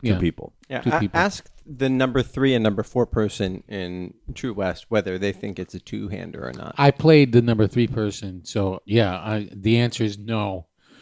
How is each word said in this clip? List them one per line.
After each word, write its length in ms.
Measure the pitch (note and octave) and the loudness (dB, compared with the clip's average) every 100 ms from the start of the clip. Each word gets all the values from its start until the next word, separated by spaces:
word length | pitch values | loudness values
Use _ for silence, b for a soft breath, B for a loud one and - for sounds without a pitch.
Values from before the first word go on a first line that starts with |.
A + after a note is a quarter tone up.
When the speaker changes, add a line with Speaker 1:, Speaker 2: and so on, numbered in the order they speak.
Speaker 1:
two 60 | A#2+ | -2
Speaker 2:
Yeah. 80 | F#2 | 0
Speaker 1:
people. 340 | E2+ - - _ - | 0 -2 -12 _ -10
Speaker 3:
Yeah, 120 | C3 | -4
Speaker 2:
Two 80 | A#2 | 0
Speaker 3:
a-, 100 | D#3 | 0
Speaker 2:
people. 180 | - E3+ | 0 0
Speaker 3:
ask 300 | G3 - - - | 0 -2 -14 -20
the 240 | - B2+ C3+ | -20 -4 -2
number 340 | C3 C3 B2+ | 2 2 0
three 320 | A#2+ C3 C3+ | -2 0 2
and 80 | B2 | 4
number 200 | A2 G2 | 2 0
four 240 | - B2 A#2 | -2 -2 0
person 560 | A2+ G#2+ - F#2+ F#2 - | 0 -2 -2 -4 -4 -10
in 440 | G2+ F2+ F2+ F2+ - - | -8 -8 -8 -10 -12 -16
True 180 | - C3 | -10 -8
West 340 | G2+ F#2+ E2 - | -4 -4 -6 -2
whether 260 | A2 F#2 F#2 | -2 -2 -2
they 160 | G2 | -4
think 260 | F#2+ G#2 F#2 | -4 -8 -10
it's 160 | F2+ | -10
a 60 | F2+ | -12
two-hander 680 | - G#2 G#2 F#2+ F2 - B1+ | -10 -10 -8 -10 -10 -12 -12
or 60 | |
not. 220 | B1+ - - | -12 -10 4
Speaker 2:
I 140 | C#3+ | 4
played 420 | - D#3 D3+ C3 | 6 6 8 8
the 80 | B2 | 6
number 260 | A#2+ A2 G2+ | 4 2 2
three 200 | A#2+ A#2 | 2 0
person, 580 | A#2 G#2 - G2 F2+ | 0 -4 -6 -10 -12
so 380 | - A2 F#2+ F#2 | -6 -2 -2 -4
yeah, 300 | - A2+ G2 F2+ | 0 2 2 -2
I, 320 | G#2+ G#2+ G#2 | -4 -6 -6
the 280 | G2+ G#2 A#2 | -4 2 2
answer 260 | A#2+ - | 2 0
is 140 | A2 G#2 | -4 -4
no. 480 | G#2 A2+ G#2 F#2 - _ b b | -6 -4 -2 -6 -12 _ b b